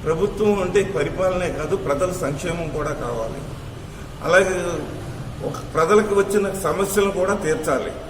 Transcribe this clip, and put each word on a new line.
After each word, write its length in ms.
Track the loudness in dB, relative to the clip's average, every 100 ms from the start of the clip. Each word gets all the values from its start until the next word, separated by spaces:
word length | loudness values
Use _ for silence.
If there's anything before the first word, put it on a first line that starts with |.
ప్రభుత్వం 580 | 0 0 0 2 2 2
అంటే 200 | 4 2
పరిపాలనే 640 | 2 0 -2 0 0 2 -2
కాదు, 280 | -2 -2 -2
ప్రజల 360 | 0 0 0
సంక్షేమం 560 | 0 -4 -2 -4 -4 -4
కూడా 220 | -4 -4
కావాలి. 500 | -4 -4 -4 -4 -6 -10 -10 -10 -12 -12 -12 -12 -6
అలాగే 420 | 4 4 6 0 -2 -4 -6 -8 -8 -8 -10 -6 -6
ఒక 60 | -6 -4
ప్రజలకు 400 | 0 6 6 6
వచ్చిన 380 | 2 4 2 2 0
సమస్యలను 500 | -2 0 2 2 2
కూడా 240 | 2 0
తీర్చాలి. 580 | 0 0 0 0 0 -2 -8